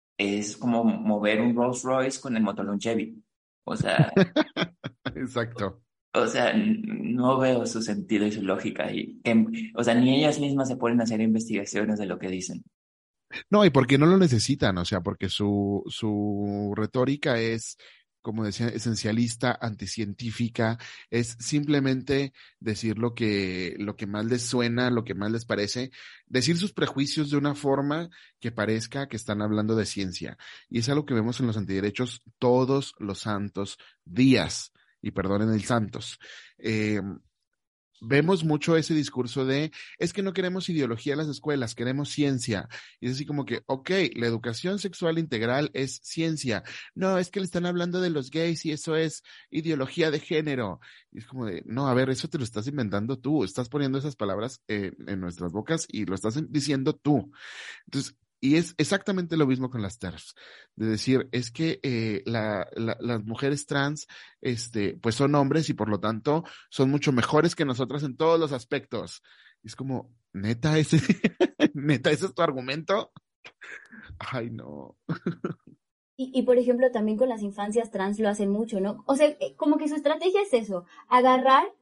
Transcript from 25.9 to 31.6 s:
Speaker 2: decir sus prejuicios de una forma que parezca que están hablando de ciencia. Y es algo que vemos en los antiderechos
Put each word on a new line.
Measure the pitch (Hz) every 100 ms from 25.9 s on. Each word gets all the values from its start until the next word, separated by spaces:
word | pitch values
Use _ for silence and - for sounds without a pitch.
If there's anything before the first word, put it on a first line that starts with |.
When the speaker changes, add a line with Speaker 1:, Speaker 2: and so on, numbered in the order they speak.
| - - - _
Speaker 2:
decir | 127 123 170
sus | 202
prejuicios | - 143 135 143 156 143
de | 143
una | 143 143
forma | 143 135 143 156 170 - - _
que | 117
parezca | 113 104 110 117 139 135
que | 110
están | - 104
hablando | 107 107 107 110
de | 92
ciencia. | 101 92 87 78 - - - -
Y | 117
es | 113
algo | 143 143
que |
vemos | 117 113 120
en | 123
los |
antiderechos | 110